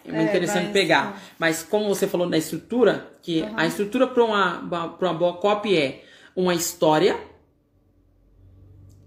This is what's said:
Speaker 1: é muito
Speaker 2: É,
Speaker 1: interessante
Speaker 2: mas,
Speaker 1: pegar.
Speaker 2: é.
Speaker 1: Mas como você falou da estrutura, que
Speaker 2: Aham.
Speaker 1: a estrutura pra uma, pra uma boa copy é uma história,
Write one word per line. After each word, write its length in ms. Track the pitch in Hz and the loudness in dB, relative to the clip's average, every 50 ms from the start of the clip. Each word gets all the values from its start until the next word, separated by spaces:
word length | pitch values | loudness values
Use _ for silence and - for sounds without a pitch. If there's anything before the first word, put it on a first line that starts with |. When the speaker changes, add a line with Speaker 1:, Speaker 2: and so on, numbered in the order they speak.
| - | -14
Speaker 1:
é 80 | 170 160 | -8 -4
muito 40 | |
Speaker 2:
É, 60 | 160 160 | -2 -2
Speaker 1:
interessante 420 | 160 202 175 175 165 - 180 180 | 0 0 0 0 0 -2 -2 -2
Speaker 2:
mas, 80 | 208 202 | 0 0
Speaker 1:
pegar. 420 | 196 185 160 160 139 135 202 - | 0 2 4 2 2 2 -2 -6
Speaker 2:
é. 200 | - - - - _ | -12 -16 -20 -10 _
Speaker 1:
Mas 240 | 170 165 160 - - | -2 -2 -2 -4 -4
como 260 | - 214 208 214 202 | -2 -2 -2 0 0
você 180 | 196 190 196 | 0 0 0
falou 200 | 185 - 175 175 175 | -2 0 -2 -2 0
da 80 | 165 160 | 0 -2
estrutura, 760 | 156 - 170 160 - - 226 247 240 185 156 - - - - _ | -2 -2 -8 -10 -8 -4 2 4 4 4 4 2 -4 -12 -20 _
que 220 | - 175 165 160 - | -8 -4 -2 -2 -2
Speaker 2:
Aham. 120 | - 220 | -2 -2
Speaker 1:
a 120 | - 156 | -2 -2
estrutura 400 | 165 165 - 202 202 247 247 262 | -2 -2 -4 -4 -4 0 0 0
pra 180 | 247 254 247 233 | 2 2 2 2
uma, 720 | 220 214 202 190 180 - - - 175 175 170 - - - | 2 2 2 0 0 -2 -4 -8 -6 -6 -6 -6 -8 -6
pra 140 | - 185 180 | -4 -2 -2
uma 80 | 165 156 | 0 0
boa 180 | 175 175 185 | 0 0 0
copy 400 | 180 - 202 214 208 - 220 185 | 0 0 0 0 2 0 0 2
é 280 | 160 143 131 135 - - - - - - - _ | 2 2 0 -4 -8 -16 -20 -20 -20 -20 -10 _
uma 200 | 180 180 180 175 | -2 0 0 0
história, 680 | 170 - - - - 175 156 156 156 175 226 - - - - - _ _ _ _ _ _ _ _ _ _ _ _ _ _ _ _ _ _ _ _ _ - - - - - - - - - - - - - | 0 -2 -6 -2 2 2 4 4 4 4 2 2 0 -6 -14 -20 _ _ _ _ _ _ _ _ _ _ _ _ _ _ _ _ _ _ _ _ _ -20 -20 -20 -20 -20 -20 -20 -20 -20 -20 -20 -20 -14